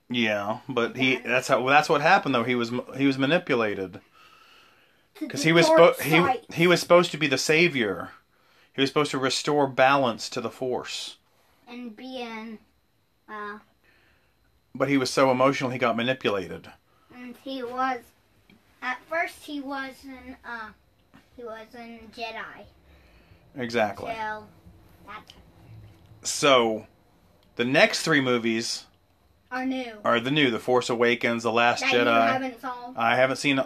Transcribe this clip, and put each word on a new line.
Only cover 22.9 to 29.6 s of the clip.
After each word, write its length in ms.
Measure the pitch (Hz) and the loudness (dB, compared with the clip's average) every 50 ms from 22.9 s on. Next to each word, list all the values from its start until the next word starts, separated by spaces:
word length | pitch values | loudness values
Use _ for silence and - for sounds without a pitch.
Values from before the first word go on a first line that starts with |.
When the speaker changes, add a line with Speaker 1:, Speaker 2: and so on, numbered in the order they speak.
| - - _ _ _ _ _ _ - _ _ _ - | -20 -20 _ _ _ _ _ _ -20 _ _ _ -10
Speaker 1:
Exactly. 560 | 135 123 117 117 117 107 101 98 - - - - | -10 -8 -2 0 0 0 0 -2 -6 -10 -10 -8
Speaker 2:
Till 320 | 220 214 214 214 214 208 202 - _ _ - - - - - - _ - | -8 -8 -8 -10 -12 -14 -20 -20 _ _ -20 -20 -20 -20 -20 -20 _ -20
that 80 | 196 208 | -20 -20
time. 60 | 214 - - - - - _ _ - - - - - - - - - _ - - - | -20 -20 -20 -20 -20 -20 _ _ -20 -20 -20 -20 -20 -20 -20 -20 -20 _ -20 -20 -12
Speaker 1:
So, 640 | - - - - 151 143 131 123 117 113 110 107 104 - _ _ _ _ _ _ _ _ _ _ _ _ _ | -10 -8 -4 0 4 6 6 6 6 2 0 -4 -8 -14 _ _ _ _ _ _ _ _ _ _ _ _ _
the 80 | - 120 | -4 -2
next 380 | 123 139 165 214 220 - - | 2 4 4 4 4 2 0
three 180 | - 165 156 143 | 0 0 2 2
movies 640 | 131 127 123 120 110 113 113 113 117 - - - - _ _ _ _ _ _ _ _ _ _ _ _ _ | 2 2 0 0 0 0 -2 -2 -2 -6 -8 -10 -12 _ _ _ _ _ _ _ _ _ _ _ _ _
Speaker 2:
Are 140 | 254 254 | -8 -6